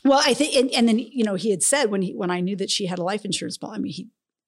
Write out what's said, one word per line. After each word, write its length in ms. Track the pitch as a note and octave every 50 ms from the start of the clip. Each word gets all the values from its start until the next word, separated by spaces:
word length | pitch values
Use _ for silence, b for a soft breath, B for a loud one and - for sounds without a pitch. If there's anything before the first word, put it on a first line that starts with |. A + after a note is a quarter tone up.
| -
Well, 160 | C4+ C4+ C#4 D4+
I 100 | D4 A#3
think, 200 | A#3 D4 D#4 D4
and, 160 | C4+ B3 C4
and 140 | - B3+ A#3
then, 120 | A#3 G#3+ A#3
you 260 | C4+ - - B3+ A3
know, 100 | G#3 G3
he 160 | E3+ F#3 A3+
had 120 | G3 E3+
said 280 | - - C4+ D4 C4 G#3
when 120 | G3+ G3
he, 120 | F#3 G3 -
when 160 | G#3+ F#3+ F3
I 100 | F3+ F3+
knew 160 | F3 F#3 G3+
that 140 | F3+ F#3+ -
she 160 | - - G3+
had 120 | F3 F3+ F3+
a 40 |
life 220 | E3+ F#3 G#3 G#3+ -
insurance 320 | F#3+ - - - - F3+
policy, 220 | - - - G#3+ -
I 40 |
mean, 100 | - -
he, 160 | - F#3 - - _ _ _ _ _ _ _